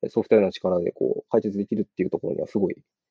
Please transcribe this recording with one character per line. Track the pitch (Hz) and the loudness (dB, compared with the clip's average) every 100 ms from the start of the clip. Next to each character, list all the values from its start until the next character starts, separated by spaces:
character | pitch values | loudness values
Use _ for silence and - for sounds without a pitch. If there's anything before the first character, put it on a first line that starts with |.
| - | -4
ソ | - | -2
フ | 104 | 4
ト | 113 | 4
ウ | |
ェ | |
ア | 95 | 4
の | |
力 | - 95 90 | 0 -2 0
で | 87 | -2
こ | - - - - | -2 -2 -2 0
う、 | |
解 | 113 | 0
決 | 107 98 | 0 -4
で | 101 | -2
き | 107 | -2
る | |
っ | |
て | 101 - | -4 -4
い | - | -4
う | |
と | - | -4
こ | - | -4
ろ | |
に | - | -6
は | - | -4
す | 107 | -2
ご | 95 | -2
い、 | - _ _ _ | -4 _ _ _